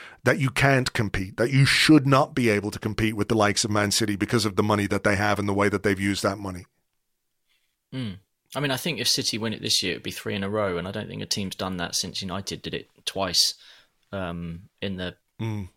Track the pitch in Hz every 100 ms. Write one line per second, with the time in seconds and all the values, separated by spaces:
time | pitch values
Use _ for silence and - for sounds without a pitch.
0 | - - 120 143 131 - 139 135 127 -
1 | 107 98 98 - 120 135 135 - - 156
2 | 135 135 156 - 120 104 101 101 107 107
3 | 110 110 101 110 104 101 113 104 104 98
4 | 107 101 101 123 107 95 104 104 101 101
5 | 104 98 104 101 104 98 101 98 101 98
6 | 98 95 104 98 101 90 92 _ _ _
7 | _ _ _ _ _ _ _ _ _ 131
8 | 120 92 _ _ _ 131 143 131 - 151
9 | 120 - 127 113 110 107 110 - 95 82
10 | - - 113 104 98 107 101 87 87 104
11 | 101 98 101 - 98 - 95 92 85 -
12 | 92 82 98 92 98 - - - - _
13 | - - 95 87 - - - - _ _
14 | _ 101 90 87 85 85 101 _ 101 92
15 | 90 87 _ - 110 107 95